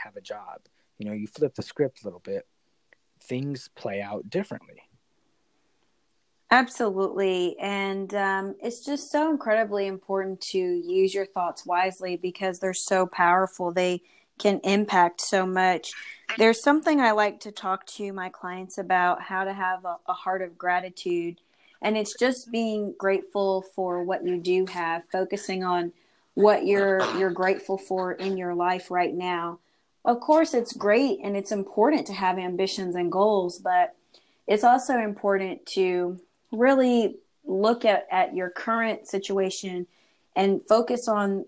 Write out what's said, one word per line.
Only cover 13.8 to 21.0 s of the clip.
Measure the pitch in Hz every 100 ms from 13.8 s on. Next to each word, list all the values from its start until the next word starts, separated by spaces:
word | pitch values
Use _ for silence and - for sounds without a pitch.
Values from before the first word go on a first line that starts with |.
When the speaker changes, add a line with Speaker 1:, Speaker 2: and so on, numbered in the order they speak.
| 180 180 _ _ _ -
Speaker 2:
can | 208 196
impact | 190 202 208 190 170 -
so | - 196 185
much. | 185 185 170 - - - - - -
There's | 226 226
something | 285 302 330 294
I | 240
like | 214 208 208
to | 208
talk | 208 190 190 -
to | - 202
my | 196 180
clients | - 180 185 185 -
about, | 180 185 180 -
how | - 190
to | 190
have | 196 185 185 185
a, | 170 -
a |
heart | 180 190 185
of | 180 170
gratitude. | 180 180 185 -